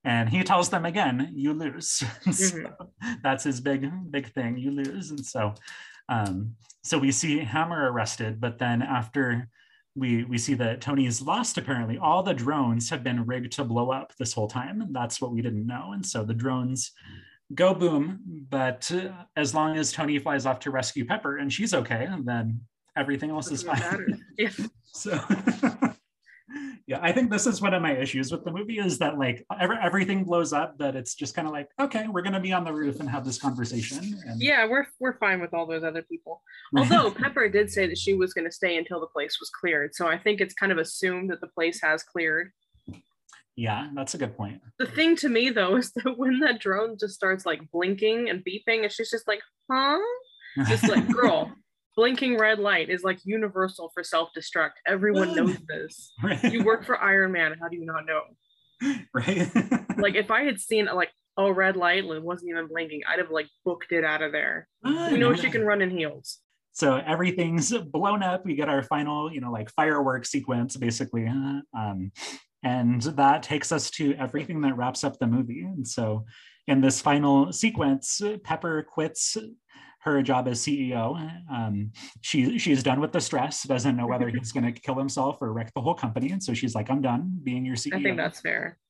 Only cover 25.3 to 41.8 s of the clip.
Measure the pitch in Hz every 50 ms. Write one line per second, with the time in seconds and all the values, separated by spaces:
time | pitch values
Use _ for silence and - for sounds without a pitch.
25.3 | 202 190 - 247 - - 285 - - - 277 - - _ _ _ _ _ _ _
26.3 | - _ _ - 262 294 277 269 247 - _ - - - 175 170 175 254 247 220
27.3 | 208 202 - 254 196 - 202 185 180 180 160 156 139 127 135 131 - 135 135 123
28.3 | 165 160 - 175 165 190 208 214 226 208 202 180 147 - 170 147 151 143 135 123
29.3 | 117 - - _ - 190 180 180 233 226 185 175 196 196 185 190 196 190 185 170
30.3 | 175 170 165 - 147 147 143 - - 139 147 139 131 131 123 - - - 147 -
31.3 | - 175 156 156 151 147 143 - _ - 277 277 - 220 214 220 202 180 180 196
32.3 | 190 190 180 190 190 180 170 160 156 151 151 143 127 147 151 135 131 139 127 131
33.3 | 120 - - 135 123 123 120 117 123 117 - 117 135 147 185 208 208 196 - -
34.3 | 117 113 - 285 294 247 226 220 247 285 277 - - _ 254 254 247 - 220 196
35.3 | 190 180 175 170 - 165 165 160 165 160 165 160 156 165 160 _ 165 165 _ 165
36.3 | 165 - _ _ - - - - 285 277 269 240 339 659 554 415 - - 269 277
37.3 | 277 277 226 208 185 208 208 196 - 202 190 175 175 - - 196 196 185 185 185
38.3 | - 180 165 170 - - 196 180 170 165 170 - 185 165 160 160 _ 151 143 151
39.3 | - - 160 - - - - 175 160 147 143 151 - - 175 165 160 185 - 214
40.3 | 208 190 190 190 - - 294 269 185 165 160 - - - 190 185 180 180 185 190
41.3 | 175 - 180 170 _ 175 165 165 165 -